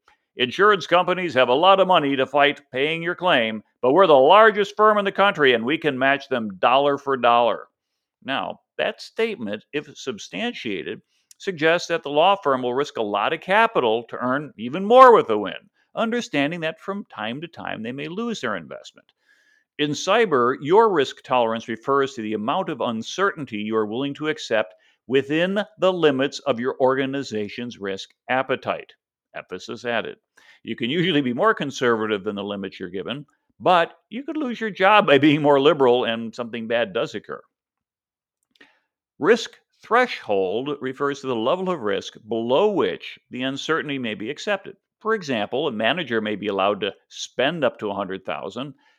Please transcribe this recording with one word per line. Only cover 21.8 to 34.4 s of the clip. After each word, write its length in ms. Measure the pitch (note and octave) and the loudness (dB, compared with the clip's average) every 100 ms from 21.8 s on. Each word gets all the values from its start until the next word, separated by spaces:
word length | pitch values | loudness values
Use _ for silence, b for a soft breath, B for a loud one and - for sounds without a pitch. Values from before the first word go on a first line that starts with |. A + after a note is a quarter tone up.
| - C#3 C3+ | -2 0 0
to 80 | - | -4
the 120 | G#2+ | -6
amount 360 | G#2+ A2 E3+ F3 | -6 -4 -4 -4
of 120 | C3+ | -6
uncertainty 760 | A#2 A2+ A2+ - G3 - C3+ G#2+ | -6 -6 -8 -4 -4 -4 -10 -8
you 180 | G#2+ A2 | -4 -2
are 100 | G#2+ | -2
willing 280 | A#2 C#3+ C#3 | -4 -6 -6
to 140 | D3+ | -6
accept 440 | D#3 - A2 - _ b b - | -6 -2 -4 -4 _ b b -2
within 520 | C3+ A#2 D#3 F3+ G3 G3+ - | -2 0 -2 -2 -2 -6 -2
the 140 | F#3 | 0
limits 460 | F#3 D#3 C3 C#3 - | 2 2 2 -2 -4
of 200 | C#3+ A#2 | -4 -4
your 160 | B2+ - | -4 0
organization's 1000 | C3 C3 C3+ C#3 C3 G#2+ G2+ - A#2+ A2 | 0 0 -2 -6 -6 -6 -8 -10 -12 -10
risk 320 | G2 F#2+ - _ - | -8 -8 -12 _ -4
appetite. 640 | B2+ C3+ B2+ A#2 E2 - _ _ _ _ - | -2 -2 -4 -4 -8 -8 _ _ _ _ -18
Emphasis 500 | - F#2 - A#2 A#2+ | -14 -14 -12 -12 -6
added. 320 | A#2 F#2 - _ _ b b | -4 -6 -12 _ _ b b
You 120 | - A2+ | -12 -6
can 140 | A#2+ | -4
usually 320 | D#3+ F3 D3 | -2 0 0
be 120 | B2+ | 0
more 200 | B2 G#3+ | 0 0
conservative 720 | A3 D3 - B2 A2+ A2 G#2 | 0 -4 -2 0 0 0 -4
than 120 | G2+ G2+ | -4 -8
the 80 | |
limits 360 | G2+ G2+ F#2+ - | -6 -8 -10 -12
you're 100 | F#2 | -12
given, 360 | F#2+ F#2 C3+ D3 _ _ - | -10 -10 -12 -14 _ _ -4
but 380 | C3+ F3+ E3+ _ _ | 2 2 2 _ _
you 140 | A3 | -12
could 140 | C#4+ | -8
lose 220 | D#4 | -6